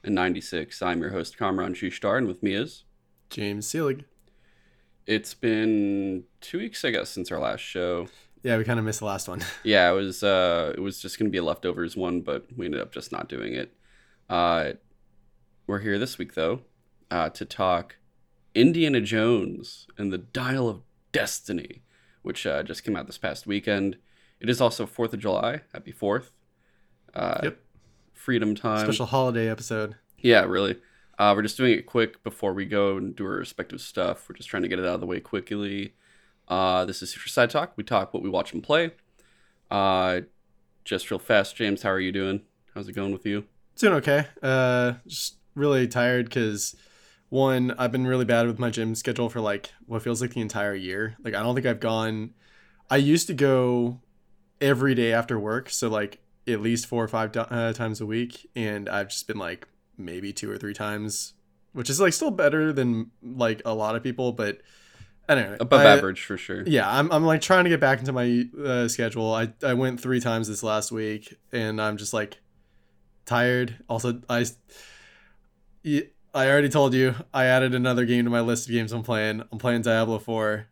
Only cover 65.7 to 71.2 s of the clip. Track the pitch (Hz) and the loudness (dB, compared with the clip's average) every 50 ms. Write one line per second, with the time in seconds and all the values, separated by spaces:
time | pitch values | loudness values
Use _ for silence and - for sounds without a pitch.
65.7 | 143 139 143 110 104 95 98 95 92 - - - 101 90 - - 95 92 95 175 | 8 10 12 12 10 10 6 2 -2 -4 -6 -8 -8 -8 -6 -8 -8 -6 0 2
66.7 | 151 123 101 98 110 135 147 170 170 151 160 160 160 156 - - 185 185 180 175 | 2 4 4 4 2 2 2 4 4 4 4 4 4 2 4 6 6 6 8 6
67.7 | 170 156 143 135 135 120 120 139 135 127 123 120 120 120 123 120 - 135 143 139 | 4 4 4 4 4 2 0 -4 -2 0 2 2 2 2 0 -2 -6 -6 -4 -2
68.7 | 127 123 120 117 117 - 120 113 110 117 113 110 110 110 117 113 113 _ - 139 | 0 0 0 0 0 -2 -2 -2 0 -2 0 0 2 0 0 -2 -4 _ 0 0
69.7 | 127 120 131 127 127 120 - 127 127 123 123 123 113 113 113 107 107 101 - 110 | 2 2 2 0 -2 -4 -2 0 0 0 2 0 0 0 -2 -4 -6 -4 -2 0
70.7 | 107 107 107 - 117 110 110 107 107 107 | 0 0 -2 -4 -6 -4 -4 -4 -6 -6